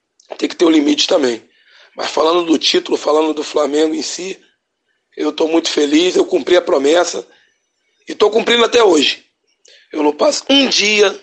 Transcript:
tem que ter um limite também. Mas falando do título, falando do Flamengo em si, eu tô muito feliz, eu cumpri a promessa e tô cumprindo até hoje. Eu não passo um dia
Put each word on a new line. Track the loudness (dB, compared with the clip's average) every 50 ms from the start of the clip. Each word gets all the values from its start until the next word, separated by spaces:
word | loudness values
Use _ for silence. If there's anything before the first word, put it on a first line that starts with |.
| _ _ _ _ _ _ -10 -8
tem | -8 -8
que | -2
ter | 0 2
um | 4
limite | 4 4 2 2 0 0 0
também. | 0 0 0 0 0 -2 -4 -10 _ _ _ _ _ _ _ -20 _ _
Mas | -10 -10 -6
falando | -2 -2 0 2 2 0 0
do | 0 -2 0
título, | 0 0 -2 -2 -2 -2 -4
falando | -4 -2 0 0 0 0 0 -2
do | -6 -8
Flamengo | -6 -4 -2 -2 0 0 0 0 0 -2
em | -4 -8
si, | -8 -10 -10 -10 -12 -12 -14 _ _ _ _ _ _ _ _ _ _ _ _ _ _ _
eu | -6 -4 -4 -2
tô | -2 -2
muito | 0 0 0 -2 0
feliz, | -2 -2 0 2 2 2 2 2 2
eu | 0 0
cumpri | 0 0 -2 0 2 2
a | 2 2
promessa | 2 0 0 2 2 2 2 0 0 -4 -8 -12 -12 _ _ _ _ _ _ _ _ _ _ _ _ _ _ _ -16
e | -2
tô | 0 0 2
cumprindo | 2 0 0 0 0 0 0
até | 2 2 2 4
hoje. | 4 4 2 2 0 -4 -6 _ _ _ _ _ _ _ _ _ _ -20 -20 _ _ -6
Eu | -2 -2
não | -2 0
passo | 0 0 0 0 -2 -2 2
um | 2 2 2 2
dia | 0 -2 0 0 2 2 2 2 0 -4